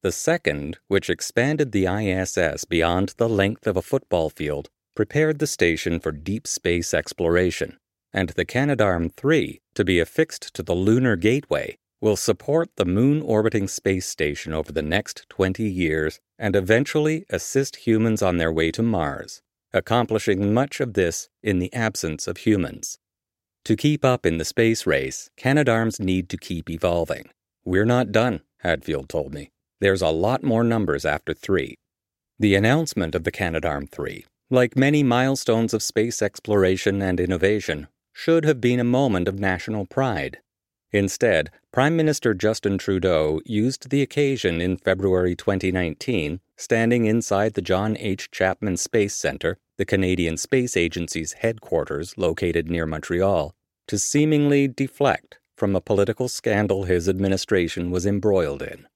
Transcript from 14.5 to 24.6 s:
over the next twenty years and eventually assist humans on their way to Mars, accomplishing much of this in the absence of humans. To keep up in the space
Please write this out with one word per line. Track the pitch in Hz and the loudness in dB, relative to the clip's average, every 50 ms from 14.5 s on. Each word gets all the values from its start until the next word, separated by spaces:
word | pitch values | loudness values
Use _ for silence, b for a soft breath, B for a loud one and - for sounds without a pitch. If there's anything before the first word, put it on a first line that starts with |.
| 78 | -4
over | 78 78 - | -4 -6 -4
the | 73 80 76 | -4 -4 -2
next | 78 82 101 107 - - - - _ | -2 -2 -2 -4 -6 -14 -18 -20 _
twenty | - - 95 92 92 - 113 104 | -2 -2 0 0 0 -2 -4 -4
years | 92 90 90 78 78 80 76 78 - - _ _ _ | -2 -2 0 0 0 0 -2 -4 -6 -8 _ _ _
and | _ 117 101 92 | _ -4 0 0
eventually | 101 92 90 110 120 147 - - 156 151 156 160 160 196 _ | 0 4 4 2 2 2 0 -2 0 0 0 -2 -4 -6 _
assist | - 85 - - - 135 139 - - - - | -6 -6 -6 -2 -2 -2 -2 -2 -8 -6 0
humans | 117 110 110 113 113 110 98 | 0 2 2 2 0 0 2
on | 104 92 90 | 0 0 2
their | 87 82 82 | 2 0 0
way | 80 80 80 82 | 2 2 0 0
to | 80 - 113 | 0 0 -2
Mars, | 117 110 87 78 71 67 - - - - - _ _ _ _ _ _ - | 0 0 0 -2 -2 -4 -8 -12 -14 -18 -20 _ _ _ _ _ _ -2
accomplishing | 95 - - 113 123 117 110 110 104 - 113 98 92 101 101 107 | -2 0 2 0 0 2 0 -2 0 2 0 0 2 2 2 2
much | 120 139 139 - - | 2 0 -2 -4 -6
of | 139 120 95 | -6 -2 0
this | 101 90 85 82 - - _ _ _ - | 0 0 0 0 -6 -12 _ _ _ -4
in | 107 98 90 | -2 0 0
the | 90 92 - | 0 -2 -2
absence | 123 113 110 104 - - 82 78 80 - | -2 -2 -2 -2 -4 -6 -6 -6 -6 -8
of | - 90 | -10 -10
humans. | - - 110 107 98 82 - - - - - - _ _ _ _ _ _ _ _ _ _ _ _ _ _ | -2 2 2 2 2 0 -4 -6 -10 -12 -12 -12 _ _ _ _ _ _ _ _ _ _ _ _ _ _
To | - 131 | -2 -2
keep | - - 147 151 - - | 2 2 0 2 4 2
up | 131 127 123 - | 2 2 2 2
in | 85 82 | 0 0
the | 82 78 | 0 -4
space | - - - | -4 0 2